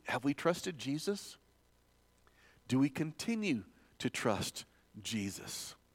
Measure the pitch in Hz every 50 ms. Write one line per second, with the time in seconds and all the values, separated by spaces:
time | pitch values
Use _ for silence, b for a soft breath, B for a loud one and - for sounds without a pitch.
0 | - - 120 123 123 143 143 - - 165 175 170 - 190 165 127 110 135 143 156
1 | - 202 202 196 - - - - _ _ _ _ _ _ _ _ _ _ _ _
2 | _ _ _ _ _ b b b b b b b b b 123 131 139 147 - -
3 | 156 156 151 - - 233 233 220 214 185 131 101 90 - b b b b b b
4 | - 120 - - - 120 101 90 - - - - - - b b b b - 110
5 | 104 - 113 107 98 98 90 - - - - - - - - - _ _